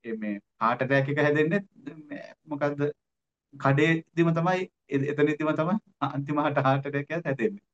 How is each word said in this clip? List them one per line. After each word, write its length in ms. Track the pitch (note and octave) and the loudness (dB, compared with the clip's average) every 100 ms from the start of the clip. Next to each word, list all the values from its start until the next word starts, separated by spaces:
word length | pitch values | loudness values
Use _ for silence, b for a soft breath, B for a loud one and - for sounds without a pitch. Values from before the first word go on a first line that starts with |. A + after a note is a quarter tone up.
ඒ 140 | A#2 A2 | -8 -6
මේ 180 | G#2+ G2+ _ _ | -6 -6 _ _
හාට් 240 | A2 B2 | 0 0
ඇටැක් 300 | C3 C#3 C3+ | 2 2 2
එක 80 | C#3+ | 2
හැදෙන්නේ 420 | D3+ D3 D3+ G3+ G3+ _ - D#3+ | 2 2 2 0 -2 _ -16 -16
මේ 200 | D3+ - - - | -16 -16 -16 -20
මොකද්ද? 400 | D#3+ D3 C#3+ C#3+ D3 - _ _ _ _ _ | -10 -4 -2 -2 -4 -4 _ _ _ _ _
කඩේදිම 760 | C#3 C3+ C#3 D#3+ E3 E3 E3 E3 | -2 2 4 4 2 -2 0 2
තමයි, 360 | E3 E3+ F#3 F#3 _ | 2 0 0 -4 _
එ-, 180 | _ C#3 C#3 | _ -2 -2
එතනදිම 440 | C#3+ D#3 D3+ D#3 | 2 2 2 -2
තමයි 240 | D3+ D#3+ G#3+ _ _ | 0 0 -2 _ _
අන්තිම 340 | C#3 C#3 C#3+ D3 | -4 -4 -2 0
හාට්, 200 | D3+ C#3 | 0 2
හාට් 280 | C3 C3+ C#3 | 2 2 0
ඇටැක් 240 | C#3 C#3+ | -4 -4
එකක් 140 | D#3+ | -6
හැදෙන්නේ. 400 | E3 C3 A2 G2 _ | -4 0 -2 -2 _